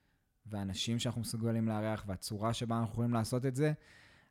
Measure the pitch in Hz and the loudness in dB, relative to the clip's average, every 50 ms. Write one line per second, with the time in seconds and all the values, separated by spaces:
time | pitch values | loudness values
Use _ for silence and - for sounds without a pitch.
0 | _ _ _ _ _ _ _ _ - 104 104 101 98 95 92 - - 113 117 120 | _ _ _ _ _ _ _ _ -12 -8 -6 -4 -4 -4 -2 -2 -2 0 0 0
1 | - 120 110 117 110 - - 113 113 117 113 113 110 113 107 107 107 110 110 104 | 0 -2 -2 -2 -4 -4 -4 -2 0 2 2 2 2 2 2 0 0 0 -2 -2
2 | - 104 92 - - - 110 98 107 117 117 - 120 113 117 117 113 104 - 117 | -4 -6 -6 -6 -6 -6 -4 -2 0 0 0 0 0 0 0 2 0 0 0 0
3 | 120 120 120 113 107 - 127 123 127 135 123 135 151 151 151 - - - - - | 2 2 2 2 2 2 0 0 0 0 2 2 2 2 2 0 -4 -14 -20 -20
4 | - - - - - _ | -20 -20 -20 -20 -20 _